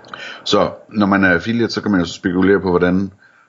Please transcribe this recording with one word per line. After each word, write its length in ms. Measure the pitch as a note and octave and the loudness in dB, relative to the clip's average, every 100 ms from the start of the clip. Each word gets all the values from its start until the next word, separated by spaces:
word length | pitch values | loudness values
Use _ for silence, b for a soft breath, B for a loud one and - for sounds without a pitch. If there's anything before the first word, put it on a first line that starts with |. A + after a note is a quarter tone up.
| - - B B | -20 -18 B B
Så 260 | - G#2 F2+ - - | -2 0 0 -4 -10
når 140 | A2 G2+ | -2 0
man 180 | G2 | 2
er 100 | F#2+ | 4
affiliate, 380 | F2 E2+ A#2 A2+ | 2 0 -2 -2
så 80 | - | -2
kan 100 | G#2+ | 0
man 100 | G2 | 0
jo 60 | E2+ | 0
spekulere 540 | - G2+ F2+ F#2 G2 | -4 -4 0 2 2
på, 100 | F#2 | 2
hvordan, 420 | F2 F2+ F2+ G2 - b b | 0 2 0 -2 -10 b b